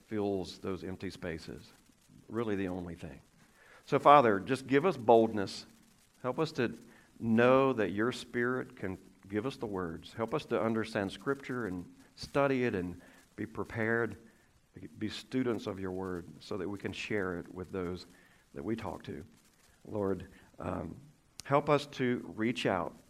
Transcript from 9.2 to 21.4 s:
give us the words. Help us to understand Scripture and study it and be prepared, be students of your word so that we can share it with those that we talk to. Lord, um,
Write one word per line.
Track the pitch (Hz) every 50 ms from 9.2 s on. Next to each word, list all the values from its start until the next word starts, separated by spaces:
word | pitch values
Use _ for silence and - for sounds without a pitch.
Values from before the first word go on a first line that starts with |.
| - 95
give | 101 104 107
us | 135 135
the | - 123
words. | 107 101 92 90 82 82 80 82 - -
Help | 113 113 113 -
us | - -
to | - 120 92
understand | 101 113 113 113 104 - - 110 98 95
Scripture | - - - 139 139 139 - - 127 123 113
and | 95 92 90 87 - - - - - _
study | - - - - 143 139 139 135 127 123
it | 120 101
and | 92 87 90 87 - - - - - - _ _
be | - 104
prepared, | - - 107 95 - - 113 107 113 117 117 117 113 101 - - - - _ _ _ _ _ _ _ _ 98 98 - -
be | 104 110 101
students | - - - - - 131 127 123 113 107 -
of | 110 95 95
your | 95 95
word | 92 92 95 95 92 85 82 - - -
so | - - 101
that | 98 87
we | 95 101
can | 98 - 104
share | 95 - - - 110 104 92 90 87 87
it | 78 - -
with | 90 92 -
those | 95 95 90 87 90 87 - - - - - - _ _ _ _ -
that | 67 73
we | 101 117
talk | 113 107 90 82 - -
to. | 104 87 73 - - - _ _ _ _ _ _ _ _ _ _
Lord, | - 101 104 98 95 98 87 85 - - - - - - -
um, | - 92 92 92 85 - - - - - - _ _ _ _ -